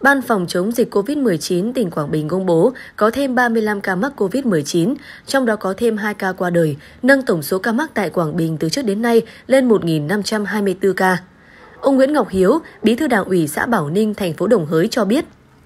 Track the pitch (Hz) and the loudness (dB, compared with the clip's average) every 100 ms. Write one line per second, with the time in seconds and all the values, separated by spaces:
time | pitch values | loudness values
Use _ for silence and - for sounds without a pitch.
0 | 269 277 254 220 175 180 190 240 220 208 | 2 2 2 -2 0 -2 -2 0 0 0
1 | 196 302 254 165 - 180 208 254 202 170 | -2 0 0 0 -2 -2 -2 -2 -2 -2
2 | 147 160 151 185 185 165 208 254 - - | -4 -4 -2 -2 0 2 2 0 -16 0
3 | 214 233 277 247 240 226 214 208 196 180 | 0 0 -2 0 2 2 0 -2 -2 -2
4 | 262 277 196 262 247 170 143 175 170 302 | -2 -2 -2 -2 0 -2 0 0 0 -2
5 | - - - 269 247 214 190 190 233 220 | -8 -20 -4 -2 0 -2 -4 -2 -2 -2
6 | 208 208 196 185 180 175 160 143 - - | -4 -4 -4 -2 0 2 0 -2 -12 -6
7 | 247 269 262 180 147 190 233 226 311 269 | 2 2 2 -2 0 -4 -2 -2 -2 -4
8 | 180 170 160 165 165 156 - - 247 196 | -4 -2 -2 -2 -2 -2 -4 -2 -2 -2
9 | 233 233 226 - - 262 254 202 170 160 | 2 2 0 -12 0 2 4 2 2 -2
10 | 147 208 190 214 196 208 202 185 196 185 | -2 -4 -2 -4 -4 -2 -2 0 0 2
11 | 190 180 - _ - - - - - 269 | 0 0 -4 _ -20 -20 -20 -2 2 4
12 | 269 302 190 190 185 302 - - 220 240 | 4 2 0 2 2 2 -2 -2 0 2
13 | 311 233 - 185 151 - - 226 147 175 | 2 0 2 0 0 -2 -2 0 0 0
14 | 214 202 185 147 180 233 147 160 220 254 | -2 -2 -4 -2 0 2 2 0 0 0
15 | 196 254 - - _ _ | 0 0 -2 -14 _ _